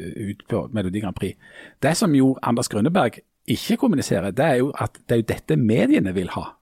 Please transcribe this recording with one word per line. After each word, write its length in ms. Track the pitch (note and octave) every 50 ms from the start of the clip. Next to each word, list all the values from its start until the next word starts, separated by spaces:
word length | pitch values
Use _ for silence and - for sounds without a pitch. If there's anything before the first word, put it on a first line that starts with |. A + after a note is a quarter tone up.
| E2+ F2+ -
ut 240 | - G#2 G2 G#2 - - _
på 140 | A#2+ G2+ - C2 -
Melodi 300 | G#2+ G2 F#2 F2+ G#2 A2
Grand 140 | F#2+ - -
Prix. 180 | G2+ F#2+ E2 - - - - - - - - _ -
Det 80 | C#3 E3 -
som 160 | A#3 F3+ D3
jo 140 | C3+ C3 C3+ C3 - -
Anders 300 | B2+ A#2+ A#2+ A#2+ - -
Grønneberg 480 | G#2 G#2 D3 F3 F#3+ C#3 A2 - - - _ _ _ _
ikke 320 | - A2 - - - A3
kommuniserer, 560 | - - B3 F#3 C3 - - - G2 E2+ G2+ F#2
det 120 | - C#3
er 120 | - C3+ B2 B2+
jo 80 | C#3+ - -
at 160 | - - - - -
det 140 | - B2+ A#2
er 20 |
jo 80 | A2 - A2+
dette 260 | - - - D#3+ D3+
mediene 560 | B2+ G#2 A2 C#3+ G#3 C4 D4+ B3+ - F#2+ F2+
vil 160 | G2 F2+ - -
ha. 140 | G2 - - - _